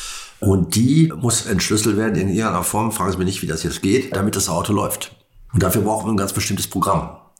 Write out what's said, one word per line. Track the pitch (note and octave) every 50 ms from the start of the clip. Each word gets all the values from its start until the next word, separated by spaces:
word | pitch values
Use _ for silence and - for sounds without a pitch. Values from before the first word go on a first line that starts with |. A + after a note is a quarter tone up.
| - - - - - - - -
Und | - G2+ G2 F#2+ E2+ D#2+ -
die | G#2 A#2+ C3 D3 D#3+ D#3+ E3 -
muss | - A#2+ A#2 A2 - -
entschlüsselt | - G2 F2 - - G2+ G2+ - A#2 G2+
werden | G2+ A2 A2 G2+
in | E2 F#2+ G2
irgendeiner | F2 G#2 A2+ G#2+ E2+ F2+ E2+
Form, | - - G#2 A2+ A2+
fragen | G#2+ - F#2 G2
Sie | F2+ F2+
mich | F2+
nicht, | F2+ F2+ -
wie | -
das | D#2 D2+ D#2+
jetzt | - D#2 - -
geht, | - G2 G#2 C3+ - - -
damit | F#2+ G2 G#2+ G#2
das | G2 - -
Auto | E2 E2+ F#2+ -
läuft. | G#2 G2+ G2 - - - - - - _ _ _ _ - - -
Und | - -
dafür | F#2 F2+ - A2
brauchen | F#2+ G#2 G#2+ A2 -
wir | A2
ein | A2
ganz | G2 F#2+ F#2
bestimmtes | - G#2+ G2 - G2+ F#2+ G#2 -
Programm. | - G2 F2+ G2 F#2+ D#2+ C#2+ - - - - _ _ _